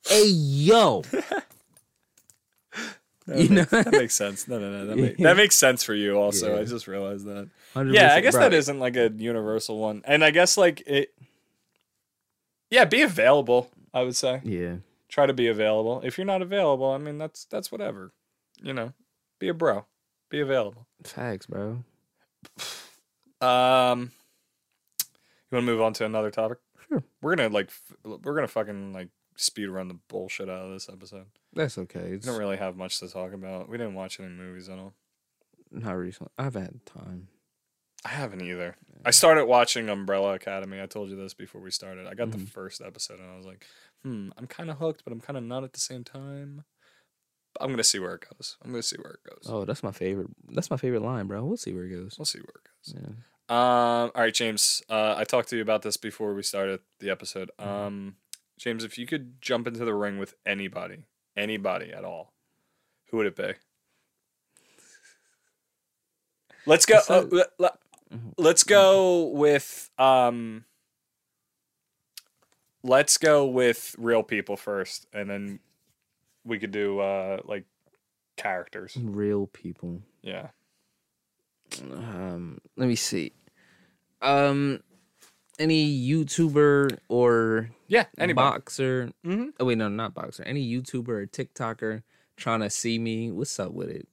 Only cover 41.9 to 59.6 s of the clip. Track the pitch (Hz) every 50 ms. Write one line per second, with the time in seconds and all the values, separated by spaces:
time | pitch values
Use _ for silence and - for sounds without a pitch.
41.9 | 92 92 92 92 95 107 120 113 110 101 95 107 - 98 95 95 - - - 98
42.9 | 95 - - - 104 92 92 92 92 92 92 95 92 95 - _ _ _ _ _
43.9 | _ _ _ 135 120 104 98 95 - - 120 - - - 170 165 151 139 165 160
44.9 | 156 _ _ - 117 113 - - 143 131 117 117 123 131 135 127 _ - - -
45.9 | 131 123 120 - - 135 135 139 139 139 143 143 143 147 151 _ _ _ _ _
46.9 | _ _ _ _ _ _ _ _ _ _ _ _ _ - - 135 131 117 107 -
47.9 | - 101 92 87 92 - - _ - _ - - - _ - - 127 117 110 -
48.9 | - - - - - _ _ - - _ - - 113 107 98 98 123 - - 101
49.9 | 98 - 92 92 98 98 92 - - _ _ - - - 175 - 147 131 - 127
50.9 | 123 110 107 117 131 113 95 98 101 104 120 160 226 233 - - 92 90 90 92
51.9 | 92 87 92 104 - - 156 - - - - - _ - _ _ _ _ _ -
52.9 | - - - - 107 113 120 _ _ _ _ - 117 120 123 123 123 120 120 120
53.9 | 120 120 120 120 - 123 117 113 110 - 120 113 110 101 - - - - - -
54.9 | 110 110 107 107 101 82 110 - - 123 110 - 123 113 107 107 107 107 - 110
55.9 | - - - 110 - - 110 104 101 98 95 - - 98 98 98 95 92 _ _
56.9 | _ _ 98 98 95 - 104 - - 98 95 85 _ - 104 101 101 101 104 101
57.9 | 101 101 98 98 98 _ _ _ - _ _ _ _ _ - 123 113 113 113 107
58.9 | - - 120 127 160 151 131 123 127 131 - - 127 117